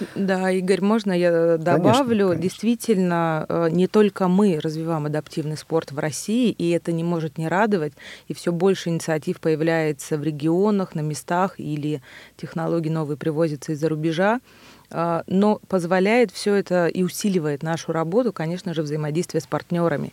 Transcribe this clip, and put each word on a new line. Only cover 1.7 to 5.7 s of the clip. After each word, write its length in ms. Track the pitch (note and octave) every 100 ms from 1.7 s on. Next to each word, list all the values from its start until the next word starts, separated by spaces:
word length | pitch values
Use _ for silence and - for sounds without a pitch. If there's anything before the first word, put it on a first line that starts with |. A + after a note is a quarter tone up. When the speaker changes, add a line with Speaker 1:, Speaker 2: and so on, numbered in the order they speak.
| E3+ G3 A#3+ B3+ A3 G3
Speaker 2:
конечно. 140 | D#3+
Speaker 1:
Действительно, 1040 | F3+ - A3 A#3+ - F#3+ F3+ E3+ E3 D#3 -
э, 200 | E3 E3
не 160 | F3 F#3
только 420 | G#3+ G#3 - F#3
мы 300 | F#3 G#3 D#3
развиваем 460 | D#3+ D#3 E3 D#3+ D3+
адаптивный 500 | D3+ - - D3+ D#3
спорт 360 | -